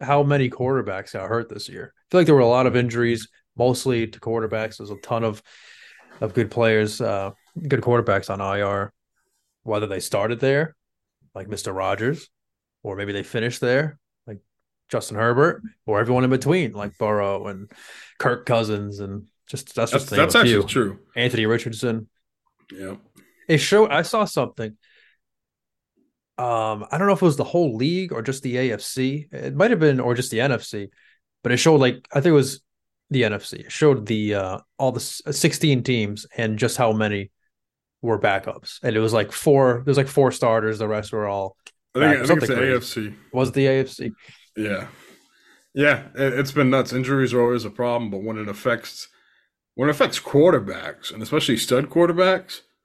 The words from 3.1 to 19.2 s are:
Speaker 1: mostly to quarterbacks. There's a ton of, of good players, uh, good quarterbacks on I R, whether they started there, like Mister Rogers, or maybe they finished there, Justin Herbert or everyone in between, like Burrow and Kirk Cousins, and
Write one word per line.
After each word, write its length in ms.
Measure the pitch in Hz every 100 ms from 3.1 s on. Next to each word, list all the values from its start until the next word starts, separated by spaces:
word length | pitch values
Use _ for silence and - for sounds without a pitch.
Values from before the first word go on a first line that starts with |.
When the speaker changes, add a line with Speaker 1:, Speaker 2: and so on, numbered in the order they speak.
| 117 - _ _ -
Speaker 1:
mostly 500 | 123 123 135 120 110
to 120 | -
quarterbacks. 560 | 113 113 110 110 110 -
There's 140 | 104
a 60 | 101
ton 280 | - 117
of, 180 | 113 107 _ - - - - - _ -
of 140 | 110
good 160 | 120 107
players, 500 | 120 113 110 107 -
uh, 300 | 110 101 98 - _ 170 151
good 120 | 131
quarterbacks 480 | 120 120 113 98 -
on 120 | 98
I 200 | 98 98
R, 320 | 101 101 101 _ _ _ _ _ _ _
whether 240 | 113 104 104
they 140 | 95
started 400 | - 104 107 120
there, 360 | 135 139 160 _ _ _ _ _ _
like 140 | 98 95
Mister 240 | 101 104
Rogers, 560 | 95 95 98 117 160 - _ _ _ _ _
or 120 | 104 98
maybe 160 | 101
they 100 | 101
finished 380 | 92 120 117 120
there, 380 | 123 131 156 - _ _ - 104 _ _ _ _ _
Justin 280 | 120 - 107
Herbert 460 | 113 120 165 - - _ -
or 140 | 104
everyone 240 | 117 123
in 60 | 127
between, 420 | 131 135 180 127
like 240 | 101 104 -
Burrow 480 | 107 104 98 98 101
and 240 | 95 104 - - - - -
Kirk 280 | 135 120 -
Cousins, 540 | 117 110 104 101 101
and 260 | 98 101